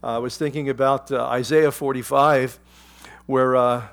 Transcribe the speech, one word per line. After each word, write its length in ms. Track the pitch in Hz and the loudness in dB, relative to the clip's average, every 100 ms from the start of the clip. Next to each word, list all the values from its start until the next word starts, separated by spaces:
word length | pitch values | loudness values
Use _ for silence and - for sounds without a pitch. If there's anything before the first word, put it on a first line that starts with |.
Uh, 160 | 120 117 | -6 -6
I 20 | |
was 180 | 123 - | -6 -6
thinking 320 | 151 143 139 | -6 -4 -4
about, 420 | 127 135 135 - | 0 0 0 -2
uh, 140 | 131 | -4
Isaiah 480 | 123 123 117 156 156 | -2 -4 0 2 2
forty-five, 840 | - 139 131 117 139 143 143 127 - _ - - - - - - | 0 -4 -4 -2 2 4 4 0 -6 _ -20 -20 -20 -20 -18 -4
where, 300 | 131 131 127 | 0 2 4
uh, 300 | 123 123 107 | 2 0 -6